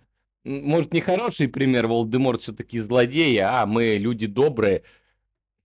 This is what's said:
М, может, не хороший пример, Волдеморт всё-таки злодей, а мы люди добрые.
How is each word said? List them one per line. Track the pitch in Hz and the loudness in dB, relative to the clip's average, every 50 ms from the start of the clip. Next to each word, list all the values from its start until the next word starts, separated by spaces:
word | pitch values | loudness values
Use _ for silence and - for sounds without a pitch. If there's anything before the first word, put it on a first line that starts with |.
| _ _ _ _ _ _ _ _ - | _ _ _ _ _ _ _ _ -12
М, | 123 135 139 143 | -10 -10 -6 -2
может, | 143 151 170 151 - | 0 0 0 0 0
не | 170 170 | -2 -2
хороший | - - 180 196 233 233 - - 151 123 | 0 0 0 0 -2 -4 -4 -2 -2 -2
пример, | - 135 135 131 127 120 113 | -2 -2 0 0 0 0 0
Волдеморт | 113 117 117 117 113 113 127 135 127 117 113 | 0 0 0 0 0 0 0 0 0 0 -2
всё-таки | - - 104 - - - 117 117 | -4 -10 -12 -14 -12 -10 -8 -8
злодей, | 107 104 123 123 123 120 135 156 165 147 120 104 | -6 0 2 2 2 2 2 2 2 2 4 2
а | 95 101 123 127 110 101 | 2 2 2 0 0 0
мы | 107 117 117 113 107 101 | 0 2 2 2 2 0
люди | 101 117 123 104 110 | 0 -2 -2 -2 -4
добрые. | 104 101 120 139 156 139 - 110 101 95 - - _ _ _ _ _ _ _ _ _ _ _ _ _ _ _ _ | -4 0 2 2 2 2 2 2 2 2 0 -2 _ _ _ _ _ _ _ _ _ _ _ _ _ _ _ _